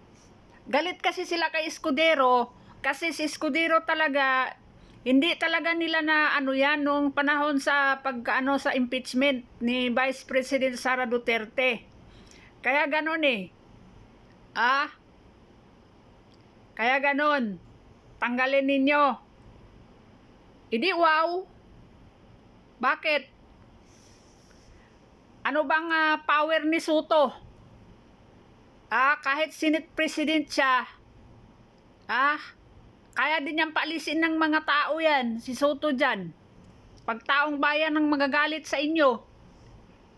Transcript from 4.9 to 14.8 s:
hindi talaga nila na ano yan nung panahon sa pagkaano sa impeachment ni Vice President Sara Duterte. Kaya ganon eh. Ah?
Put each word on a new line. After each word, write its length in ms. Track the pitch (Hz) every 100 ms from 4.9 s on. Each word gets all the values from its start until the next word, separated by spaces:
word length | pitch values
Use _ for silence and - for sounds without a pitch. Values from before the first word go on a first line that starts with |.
| -
hindi 320 | 240 262 330
talaga 400 | 311 330 330 311
nila 320 | 339 330 320 311
na 320 | 311 302 277
ano 160 | 269
yan 320 | 269 277 294 285
nung 240 | 285 285
panahon 480 | 285 285 294 294 285
sa 420 | 294 285 277 269 269
pagkaano 560 | 247 226 214 262 277
sa 160 | 285 262
impeachment 680 | 247 262 254 254 277 254 - -
ni 300 | 233 247 247
Vice 320 | 240 262 262
President 540 | - - 254 269 262 247
Sara 320 | 262 254 247
Duterte. 720 | 240 240 226 220 - 254 226 - - - - - - - -
Kaya 240 | 240 277 302
ganon 400 | 302 311 320 294
eh. 240 | 233 180 - - - - - - - - - -
Ah? 400 | - 240 269